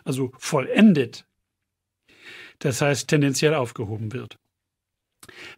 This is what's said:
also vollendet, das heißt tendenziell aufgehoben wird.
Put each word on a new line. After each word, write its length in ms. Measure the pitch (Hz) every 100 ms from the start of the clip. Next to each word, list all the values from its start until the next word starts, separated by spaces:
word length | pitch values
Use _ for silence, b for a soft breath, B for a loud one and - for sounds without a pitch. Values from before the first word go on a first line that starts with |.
also 280 | - 131 127 -
vollendet, 880 | - 151 127 156 214 156 120 - - _ _ _ _ _ _ _ _ B B B B B
das 200 | 151 120
heißt 280 | 147 139 -
tendenziell 460 | 156 143 135 151
aufgehoben 580 | 151 120 - 107 107 107
wird. 260 | 123 117 - _ _ _ _ _ _ _ _ - B B